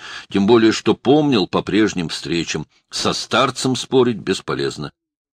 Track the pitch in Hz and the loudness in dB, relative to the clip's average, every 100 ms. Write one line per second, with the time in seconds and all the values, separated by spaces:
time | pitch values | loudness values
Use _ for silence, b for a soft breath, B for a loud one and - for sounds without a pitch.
0 | B B B 98 101 117 110 104 - - | B B B 0 4 6 6 4 0 0
1 | 113 147 147 120 90 90 80 92 107 90 | 2 2 4 0 0 -2 0 0 0 -2
2 | 80 - - 82 80 80 76 _ _ - | -6 -8 -6 -4 -4 -6 -8 _ _ -6
3 | - 82 - 113 131 123 131 123 - 131 | -4 -4 -2 0 0 -2 -4 -4 0 2
4 | 123 104 67 92 - 67 69 - 71 - | 2 0 -4 -6 -4 -4 -4 -6 -12 -14
5 | _ _ _ | _ _ _